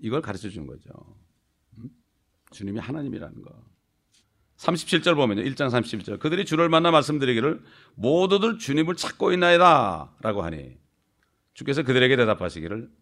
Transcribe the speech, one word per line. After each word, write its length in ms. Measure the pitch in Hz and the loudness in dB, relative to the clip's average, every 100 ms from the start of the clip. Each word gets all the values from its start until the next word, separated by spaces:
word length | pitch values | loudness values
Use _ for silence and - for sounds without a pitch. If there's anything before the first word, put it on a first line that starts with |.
이걸 200 | 110 135 | -6 -6
가르쳐 280 | 110 95 101 | -6 -10 -10
준 180 | 92 71 | -12 -14
거죠. 240 | - - - - _ _ _ _ _ _ 110 | -16 -20 -20 -20 _ _ _ _ _ _ -20
음? 100 | 120 _ _ _ _ _ _ | -20 _ _ _ _ _ _
주님이 280 | - 98 107 | -14 -8 -8
하나님이라는 600 | 113 151 143 - 80 - | -8 -8 -8 -10 -12 -18
거. 100 | - - 117 _ _ _ _ _ _ _ _ - | -20 -20 -20 _ _ _ _ _ _ _ _ -10
삼십칠 440 | - 160 - 175 | -4 -4 0 0
절 140 | 180 151 | 2 2
보면요. 260 | 127 104 | 2 0
일 140 | 135 131 | -4 -4
장 140 | 135 | -2
삼십칠 340 | 123 117 107 | -2 -2 -8
절. 160 | 101 101 | -10 -8
"그들이 260 | 156 175 196 | -4 -4 -2
주를 240 | 160 170 | 0 2
만나 200 | 160 170 | 4 4
말씀드리기를 680 | 160 143 151 135 117 135 175 - - _ - | 4 2 0 0 2 0 -2 -8 -20 _ -4
모두들 640 | 110 165 185 196 220 226 | 0 2 4 2 0 -4
주님을 360 | 135 147 160 180 | -4 -2 0 -2
찾고 380 | - - 196 | -6 -2 0
있나이다."라고 1080 | 180 175 170 180 151 104 82 76 _ 110 101 | 2 4 6 8 6 4 -4 -10 _ -6 -4
하니 340 | 82 78 65 64 _ _ _ _ _ _ _ | -4 -8 -12 -20 _ _ _ _ _ _ _
주께서 300 | - - 139 | -12 -6 -2
그들에게 320 | 131 131 127 131 | 2 4 4 4
대답하시기를 720 | 110 101 90 82 82 107 123 _ | 2 0 -4 -8 -10 -10 -12 _